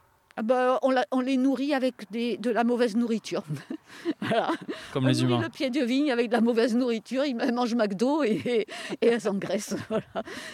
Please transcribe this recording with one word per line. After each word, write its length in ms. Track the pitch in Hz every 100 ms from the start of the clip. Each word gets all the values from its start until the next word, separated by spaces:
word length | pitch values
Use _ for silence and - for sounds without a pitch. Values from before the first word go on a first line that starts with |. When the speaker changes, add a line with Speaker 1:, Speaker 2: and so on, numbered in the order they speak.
| _ _ _ -
Speaker 1:
Ah 20 |
bah, 380 | 226 254 254 254
on 80 | 269
la, 140 | 254 247
on 80 | 262
les 160 | 254 269
nourrit 380 | 262 254 277
avec 360 | 277 254 - 214
des, 260 | 220 240 220
de 120 | 240
la 140 | 214
mauvaise 320 | 233 240 240 208
nourriture. 480 | 240 220 - - - 147 - 320
<laughs> 380 | - - 349 -
Voilà. 300 | - 226 175 320 - - -
Speaker 2:
Comme 100 | 143
Speaker 1:
On 40 | 131
Speaker 2:
les 80 | 123
Speaker 1:
nourrit 180 | 127
Speaker 2:
humains. 80 | -
Speaker 1:
le 80 | 330
pied 200 | - 262
de 120 | 247
vigne 320 | 240 262 302
avec 160 | 233 240
de 20 |
la 60 | 233
mauvaise 340 | 233 233 240 226
nourriture, 480 | 254 226 - 254 294
ils 100 | 233
mangent 400 | 277 247 247 240
McDo 480 | 214 190 247 311
et, 180 | 247 196 -
et, 220 | 240 - - - 196
et 60 | 233
elles 200 | 233 214
engraissent. 480 | 196 160 202 - 180
<laughs> 80 | -
Voilà. 160 | 220 - - 220 381 -